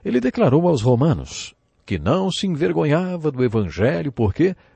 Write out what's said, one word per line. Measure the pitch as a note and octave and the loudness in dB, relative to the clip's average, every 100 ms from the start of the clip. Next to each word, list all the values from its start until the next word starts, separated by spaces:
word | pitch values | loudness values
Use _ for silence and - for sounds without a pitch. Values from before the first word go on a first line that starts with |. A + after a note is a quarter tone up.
Ele | - B3 | -2 0
declarou | B3 A#3+ F3 C#3+ F3 | 0 2 2 4 2
aos | C#3+ | 2
romanos | A#2+ A#2+ D#3+ D#3 - - - - _ _ - | 2 2 2 0 -4 -12 -16 -18 _ _ -6
que | F#2 | -2
não | D#2+ F3+ F#3+ | 0 0 0
se | - G3 | -2 -4
envergonhava | D3 F3+ E3 D#3 D#3 F#3 F3 D#3 | -2 -2 0 2 0 0 -4 -4
do | B2+ | 0
evangelho, | B2 A2 F#2 D#2 A#2 E3+ D3+ | 0 0 -2 0 0 0 -4
por | - G#2+ | -2 -2
quê? | - F3+ F3+ _ | 2 0 0 _